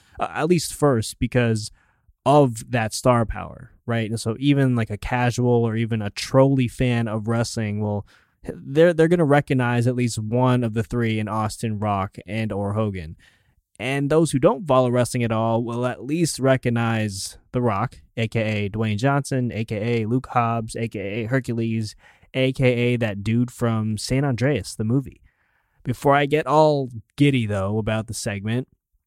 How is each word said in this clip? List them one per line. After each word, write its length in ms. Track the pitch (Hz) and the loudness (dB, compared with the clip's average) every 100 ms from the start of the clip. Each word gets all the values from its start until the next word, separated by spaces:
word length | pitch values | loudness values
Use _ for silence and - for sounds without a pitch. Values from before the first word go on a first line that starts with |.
| _ - | _ -8
uh, 80 | 104 | -6
at 160 | 87 160 | -2 2
least 260 | 175 - | 2 0
first, 460 | - 147 123 110 - | 0 2 2 -2 -4
because 540 | 123 127 120 110 110 - _ _ _ _ | -2 2 2 0 -4 -14 _ _ _ _
of 460 | - 147 139 110 - | 4 6 6 2 -4
that 240 | 120 110 | -2 -2
star 320 | - 131 120 110 | -2 2 2 2
power, 460 | 98 85 - - _ - | -4 -10 -14 -20 _ -4
right? 220 | 117 110 | -2 -2
And 120 | 113 | -4
so 160 | 113 113 | -4 -2
even, 380 | 139 139 135 120 | 2 4 4 2
like, 140 | 110 | 0
a 60 | 104 | -4
casual 720 | - 123 123 120 123 120 117 | -4 0 0 2 2 4 2
or 80 | |
even 260 | 110 117 113 | 0 -2 -2
a 100 | 101 | -4
trolley 580 | - - 135 135 135 120 | -8 0 4 6 4 0
fan 400 | - 127 120 117 | 0 0 0 0
of 180 | 110 107 | -4 -2
wrestling 540 | 113 113 - 107 104 | -2 -2 -2 -4 -2
will, 260 | 104 104 - _ _ _ | -2 -4 -6 _ _ _
they're, 500 | - - 127 139 170 | -14 -12 -4 4 4
they're 140 | 160 160 | 6 4
gonna 160 | 175 | 4
recognize 640 | 156 143 - 135 120 120 120 | 4 4 4 0 2 2 2
at 80 | 123 | 2
least 240 | 123 113 | -2 -2
one 420 | 107 120 127 123 | -4 0 2 2
of 120 | 117 | 0
the 100 | 110 | -2
three 340 | 107 120 113 110 | -4 -2 0 0
in 80 | 107 | -2
Austin, 540 | 107 110 - 117 107 | -2 -4 -4 -6 -4
Rock, 380 | 107 101 95 - | -2 -2 -2 -8
and 280 | - 107 110 | -10 -4 -4
or 220 | 98 101 | -2 -4
Hogan. 420 | 101 110 95 82 82 _ _ _ _ _ - | -2 -2 -4 -10 -14 _ _ _ _ _ -10
And 300 | 117 139 139 | -4 -2 2
those 220 | 156 165 | 2 2
who 80 | 135 | 2
don't 260 | 151 262 170 | 2 2 0
follow 240 | 131 127 | 2 4
wrestling 320 | 123 120 127 | 2 0 0
at 80 | 117 | -2
all 320 | 110 113 113 | 0 0 0
will 240 | 117 117 123 | -2 -4 -4
at 180 | 113 | -4
least 360 | 117 156 160 - | -6 -2 -2 0
recognize 960 | 131 131 123 117 117 113 107 95 - - _ | 2 2 2 0 0 0 -2 -4 -12 -14 _
The 100 | 123 | -2
Rock, 360 | 120 101 120 - - - | 0 0 -2 -6 -16 -6
A 100 | 110 | -4
K 400 | 117 110 107 101 | -2 -2 -2 -2
A 20 | |
Dwayne 300 | 110 110 104 | -2 -2 0
Johnson, 540 | 131 143 139 135 123 | 2 0 0 -2 -2
A 120 | 101 | -4
K 380 | 113 107 113 117 | -6 -4 -2 -2
A 60 | 107 | 0
Luke 180 | 127 - | -2 -2
Hobbs, 420 | 123 117 117 113 | -2 0 -2 -4
A 140 | - 113 | -6 -6
K 100 | 107 | -6
A 280 | 98 107 110 | -6 -6 -2
Hercules, 680 | 131 123 117 117 113 107 - _ _ _ | -4 -2 -4 -2 -2 -4 -10 _ _ _
A 180 | 131 131 | -2 -2
K 120 | 135 | 2
A 320 | 127 120 123 123 | 2 2 2 0
that 260 | 113 101 | -2 -4
dude 300 | 98 117 123 | -2 0 0
from 440 | - 117 113 110 107 | -2 -2 0 -2 -4
San 280 | - 131 | -2 -2
Andreas, 500 | 143 117 127 131 95 | 0 0 0 0 -4
the 80 | - | -6
movie. 400 | 110 127 131 - _ _ _ _ _ _ | 0 0 -2 -12 _ _ _ _ _ _
Before 320 | - 117 143 139 | -8 -2 2 2
I 100 | 147 | 4
get 220 | 147 131 | 0 2
all 420 | 151 156 147 131 120 - | 4 6 4 -2 -8 -10
giddy, 320 | - 143 135 107 | 2 4 4 0
though, 320 | 101 95 107 | 0 0 -2
about 300 | 107 110 - | -2 -2 -4
the 60 | |
segment, 520 | 110 - 101 104 120 131 _ _ _ | -6 -6 -6 -4 -4 -6 _ _ _